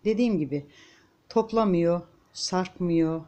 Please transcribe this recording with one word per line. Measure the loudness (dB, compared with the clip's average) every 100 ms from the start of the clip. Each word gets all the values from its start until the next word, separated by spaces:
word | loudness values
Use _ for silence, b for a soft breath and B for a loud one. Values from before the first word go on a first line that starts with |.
Dediğim | -2 0 0 0
gibi | -2 -4 -8 B B B B _ _
toplamıyor, | -2 0 0 2 2 2 0 -4 _ _
sarkmıyor. | -10 -4 -2 -4 -4 0 2 2 -2